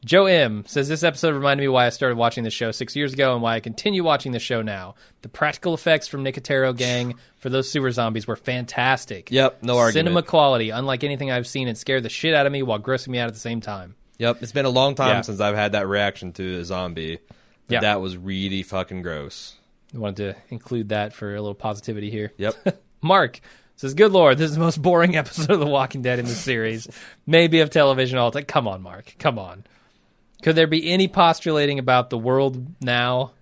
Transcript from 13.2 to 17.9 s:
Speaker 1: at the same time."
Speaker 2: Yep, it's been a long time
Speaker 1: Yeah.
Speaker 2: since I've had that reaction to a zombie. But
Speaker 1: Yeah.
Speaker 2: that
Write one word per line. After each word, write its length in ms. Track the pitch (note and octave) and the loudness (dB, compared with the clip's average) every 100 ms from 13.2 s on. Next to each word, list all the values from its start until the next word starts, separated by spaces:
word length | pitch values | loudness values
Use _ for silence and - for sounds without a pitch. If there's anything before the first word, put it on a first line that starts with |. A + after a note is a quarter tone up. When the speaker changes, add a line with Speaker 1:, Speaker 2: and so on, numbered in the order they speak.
| A#2 | -6
Speaker 1:
at 40 | |
the 60 | G#2+ | -6
same 220 | A#2 A#2 | -8 -8
time." 340 | A2 G2 F2+ G2+ _ _ | -8 -10 -12 -20 _ _
Speaker 2:
Yep, 240 | A#2 A#2+ | -2 -2
it's 80 | A2+ | -4
been 140 | C#3+ C3+ | -2 2
a 40 | |
long 240 | B2+ C#3 | 4 2
time 160 | C3+ C3 G2+ | 2 2 2
Speaker 1:
Yeah. 40 | |
Speaker 2:
since 180 | F#2+ G2 | -2 -2
I've 160 | G#2 G#2 | 0 0
had 160 | G#2 | 0
that 160 | G#2 G2 | 0 0
reaction 460 | G2+ G2+ - F#2 | 0 0 -4 -14
to 260 | E2+ F#2 F2+ | -8 -8 -6
a 60 | F2 | -6
zombie. 520 | F#2 F2+ E2 D#2+ D#2+ _ - _ _ _ | -6 -6 -6 -8 -10 _ -20 _ _ _
But 60 | |
Speaker 1:
Yeah. 60 | A#2 | 0
Speaker 2:
that 200 | G#2 | 2